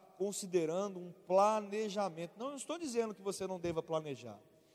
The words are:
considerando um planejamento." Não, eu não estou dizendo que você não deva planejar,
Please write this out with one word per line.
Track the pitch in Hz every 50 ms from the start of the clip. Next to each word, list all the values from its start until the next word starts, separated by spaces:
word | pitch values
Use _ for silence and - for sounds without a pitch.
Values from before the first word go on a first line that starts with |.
| - - -
considerando | - 190 208 196 - 208 185 175 180 160 156 165 185 202 202 190 180
um | 175 175 165 - -
planejamento." | - 185 190 202 214 220 214 208 196 202 214 220 214 185 208 202 185 156 165 170 170 -
Não, | 202 240
eu | 277
não | 294
estou | 269 - - 302 349
dizendo | 339 277 226 233 226 220 208
que | - 196
você | 202 196 - 196
não | 185 185 180
deva | 170 175 165 160 156
planejar, | - 160 160 156 151 135 117 120 117 104 101 - - _ - _ _ _